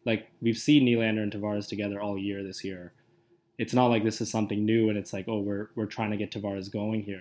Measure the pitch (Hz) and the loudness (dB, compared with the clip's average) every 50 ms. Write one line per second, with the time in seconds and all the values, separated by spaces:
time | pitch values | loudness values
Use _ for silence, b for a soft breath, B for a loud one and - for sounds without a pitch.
0 | - 117 110 107 - - _ - - 117 113 117 - - 151 147 131 123 120 113 | -2 0 0 0 0 -6 _ -2 0 0 0 2 4 6 6 6 8 6 4 4
1 | 113 110 107 110 107 104 101 101 101 104 104 104 101 - - 101 101 101 101 101 | 4 2 2 0 0 -2 -4 -4 -4 -2 -2 -2 -4 -6 -6 -4 -4 -4 -4 -4
2 | 104 104 101 98 98 101 101 98 98 95 92 - - 98 95 90 87 85 _ _ | -4 -4 -4 -4 -4 -4 -4 -4 -6 -8 -10 -8 -8 -8 -8 -8 -12 -16 _ _
3 | _ _ _ _ _ _ _ _ _ _ _ - 113 - - 127 127 120 120 110 | _ _ _ _ _ _ _ _ _ _ _ -6 -4 0 4 4 6 6 4 4
4 | 104 113 107 - 117 - - 113 107 98 104 104 104 107 113 117 113 107 104 104 | 2 2 0 0 -4 -2 0 0 0 0 0 0 2 4 4 4 4 4 2 0
5 | 95 - - 98 92 113 113 104 101 104 101 101 107 - - 120 107 98 - - | -4 -6 -8 -8 -6 -4 -4 -2 -2 -2 -4 -4 -6 -8 -6 -4 -4 -4 -2 -4
6 | 113 104 107 101 104 101 - 110 98 101 98 98 95 95 - 104 104 107 110 110 | -2 -2 -2 -2 -4 -4 -6 -6 -6 -6 -6 -6 -8 -6 -6 -4 -4 -2 -2 -2
7 | 101 101 98 92 | -4 -6 -10 -12